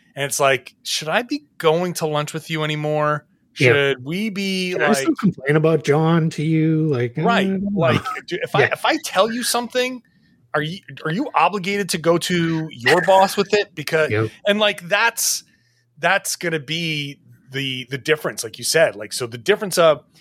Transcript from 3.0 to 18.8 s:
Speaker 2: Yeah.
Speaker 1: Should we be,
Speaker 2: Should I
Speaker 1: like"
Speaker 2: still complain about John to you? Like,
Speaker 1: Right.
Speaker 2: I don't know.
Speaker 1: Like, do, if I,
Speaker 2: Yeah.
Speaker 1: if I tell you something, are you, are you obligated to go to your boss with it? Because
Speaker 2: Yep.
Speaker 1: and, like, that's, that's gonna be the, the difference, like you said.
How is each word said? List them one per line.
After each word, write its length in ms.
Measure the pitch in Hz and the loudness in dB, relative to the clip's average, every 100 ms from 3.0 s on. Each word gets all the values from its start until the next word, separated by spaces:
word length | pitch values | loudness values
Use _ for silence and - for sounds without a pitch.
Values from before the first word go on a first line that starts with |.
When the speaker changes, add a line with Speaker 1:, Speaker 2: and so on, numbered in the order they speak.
| 151 147 - _ _ - | 0 -2 -6 _ _ 2
Speaker 2:
Yeah. 140 | 131 | 4
Speaker 1:
Should 320 | 139 139 131 | 6 2 0
we 240 | 127 180 220 | -4 -4 -4
be, 440 | 190 196 190 180 | -4 -2 -2 -2
Speaker 2:
Should 100 | 180 | 0
I 60 | - | 2
Speaker 1:
like" 80 | 220 | 2
Speaker 2:
still 160 | - | 0
complain 420 | 269 185 - 139 156 | 0 0 0 0 2
about 280 | 160 156 | 4 2
John 440 | - 147 160 165 160 | 2 2 4 4 2
to 120 | - | -2
you? 440 | 151 160 160 156 156 | 0 2 2 2 0
Like, 260 | 127 120 135 | 0 -2 -2
Speaker 1:
Right. 300 | 190 233 190 | 0 0 0
Speaker 2:
I 40 | |
don't 120 | 190 | -2
know. 80 | 196 202 | -2 0
Speaker 1:
Like, 220 | 165 143 - 135 - | 2 2 -2 -10 -8
do, 120 | 175 | -8
if 120 | - | -2
I, 60 | 202 | 2
Speaker 2:
Yeah. 80 | - | 2
Speaker 1:
if 120 | - | 0
I 140 | 226 302 | -2 -2
tell 280 | - 185 220 | -2 0 0
you 100 | 233 | 0
something, 600 | 226 240 240 254 254 254 _ _ _ _ _ | -2 -2 -2 -2 -2 -6 _ _ _ _ _
are 100 | 151 | -4
you, 180 | 151 180 - 135 160 | -4 -8 -14 -10 -4
are 60 | |
you 180 | 175 294 | -4 0
obligated 540 | 151 175 202 180 202 190 | 2 2 2 -4 -4 -4
to 80 | 175 | -2
go 200 | 160 170 | 0 0
to 500 | - 175 165 160 156 | 0 0 0 -2 -6
your 300 | 127 117 175 170 | -2 2 2 6
boss 320 | 190 190 - | 6 6 2
with 160 | 196 | 0
it? 200 | 208 196 | 0 0
Because 360 | - 143 160 151 | -8 -2 0 2
Speaker 2:
Yep. 180 | 107 110 - 208 | 0 -2 -2 -2
Speaker 1:
and, 120 | 208 | 2
like, 220 | 208 202 170 | 0 -2 -2
that's, 580 | 202 226 - - - - _ _ _ _ _ | 0 0 0 -4 -4 -10 _ _ _ _ _
that's 380 | 165 190 - - | 0 0 0 -6
gonna 220 | 175 160 | -4 -4
be 600 | 131 160 165 151 143 139 _ - _ | -4 -4 -4 -4 -6 -10 _ -20 _
the, 360 | 135 139 127 127 | -6 -4 -6 -8
the 80 | 135 | -6
difference, 460 | 113 151 151 110 | 0 0 0 -6
like 140 | 113 113 | -12 -8
you 60 | |
said. 320 | 120 160 | -2 2